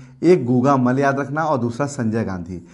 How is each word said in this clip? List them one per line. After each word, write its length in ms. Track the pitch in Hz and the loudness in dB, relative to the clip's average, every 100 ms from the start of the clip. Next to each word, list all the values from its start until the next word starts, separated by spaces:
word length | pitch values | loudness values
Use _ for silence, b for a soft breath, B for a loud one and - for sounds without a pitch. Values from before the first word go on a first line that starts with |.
| B B | B B
एक 220 | 165 180 123 | 2 4 4
गूगा 320 | 127 135 139 | 2 4 2
मल 220 | 123 131 | 2 2
याद 200 | 139 135 | 0 0
रखना 240 | 139 147 | -4 -4
और 140 | 156 139 | -2 0
दूसरा 280 | 117 117 143 | -2 -4 -6
संजय 380 | 139 113 113 | -4 -4 -2
गांधी। 440 | 95 92 87 90 - | -4 -6 -8 -12 -14